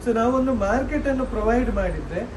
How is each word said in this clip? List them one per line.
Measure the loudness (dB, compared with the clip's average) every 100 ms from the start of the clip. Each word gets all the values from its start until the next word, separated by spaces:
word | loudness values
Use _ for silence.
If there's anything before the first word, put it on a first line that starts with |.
| 0
So | 2
ನಾವೊಂದು | 2 2 2
ಮಾರ್ಕೆಟನ್ನು | 0 2 0 0 -2 0 -2 -2
ಪ್ರೊವೈಡ್ | 0 2 2 2 0
ಮಾಡಿದ್ರೆ | -2 -2 -6 -6 -8